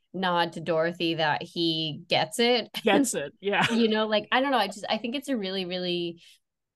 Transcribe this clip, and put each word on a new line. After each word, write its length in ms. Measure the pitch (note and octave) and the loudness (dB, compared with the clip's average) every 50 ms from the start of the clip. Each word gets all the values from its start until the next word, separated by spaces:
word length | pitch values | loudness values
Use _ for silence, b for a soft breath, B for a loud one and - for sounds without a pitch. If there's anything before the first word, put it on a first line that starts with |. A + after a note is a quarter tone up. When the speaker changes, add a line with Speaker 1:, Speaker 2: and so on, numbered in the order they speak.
| _ _ - | _ _ -6
Speaker 1:
nod 380 | F#3 F#3+ F3+ F3 E3+ E3+ E3 | -4 0 2 2 2 2 0
to 80 | E3 E3 | -2 -4
Dorothy 540 | D#3 F3+ E3 D#3+ D#3+ E3+ F3 F3 E3+ E3 E3 | -2 0 2 2 2 0 0 -2 -2 0 0
that 280 | D#3 D#3+ D3+ C#3 - | 2 0 0 0 -2
he 580 | E3+ - - F3+ E3+ E3 D#3+ D#3+ D#3+ D#3 D3+ D#3+ E3+ - | -4 -6 -4 0 0 0 0 0 -2 -4 -6 -8 -4 0
gets 300 | F3 C3 C3 C3 - - | 0 0 0 0 0 0
it. 320 | A#3 A#3+ B3 A#3 G3+ - - | 2 2 2 2 0 -4 -8
<laughs> 80 | G#3+ | -2
Speaker 2:
Gets 320 | - A3 G3+ D4 C#4 A3+ - | 2 4 4 4 4 2 -2
it, 200 | E3 C#3 D3 - _ | -4 -6 -8 -8 _
yeah. 300 | F#3 G3+ G3+ F3+ A3 A3+ | -4 0 2 2 2 2
Speaker 1:
You 180 | A#3 A3+ A#3 G#3+ | 4 4 4 4
know, 180 | G#3+ G#3+ A3 | 2 2 0
like, 200 | G#3+ A3 G#3 G#3 - | 2 0 0 0 0
I 80 | A3 B3+ | 0 0
don't 120 | C4+ C#4+ | 2 2
know. 40 | C4+ A#3 | 2 2
I 100 | G3 G3 | 0 0
just, 180 | G3+ - - - | -4 -6 -6 -4
I 80 | A3 G#3+ | -4 -4
think 180 | - A#3 B3 | -4 -6 -6
it's 120 | C#4+ - - | -6 -4 -4
a 80 | C4+ | -4
really, 300 | A3 G3 F#3 F#3+ G3 F#3 | -2 -2 -2 -4 -4 -4
really, 560 | F3 F#3 F3+ F3+ F3+ F3 F3 F3 E3+ E3+ E3+ B B B B _ _ _ _ _ _ _ | -4 -4 -2 -2 -2 -2 -2 -2 -4 -8 -10 B B B B _ _ _ _ _ _ _